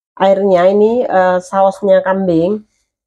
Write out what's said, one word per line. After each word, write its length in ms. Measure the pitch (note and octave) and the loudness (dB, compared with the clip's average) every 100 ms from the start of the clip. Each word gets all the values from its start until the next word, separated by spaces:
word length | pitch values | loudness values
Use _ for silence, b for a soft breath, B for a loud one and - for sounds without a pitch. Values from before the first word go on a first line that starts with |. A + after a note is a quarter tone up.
| _ - | _ -4
airnya 480 | G3 F#3+ G3 F3+ F#3 | 0 0 2 2 2
ini, 380 | G#3 G#3+ A#3+ A3+ | 2 0 0 -2
eh, 320 | F#3 F#3 F3+ | 0 0 -2
sausnya 640 | F3+ G3 G3 F#3+ G3+ F#3+ | -4 0 0 0 0 0
kambing. 640 | F#3 F#3+ F#3+ E3 F3 G#3+ _ _ _ _ | 0 -4 -2 -2 -2 -4 _ _ _ _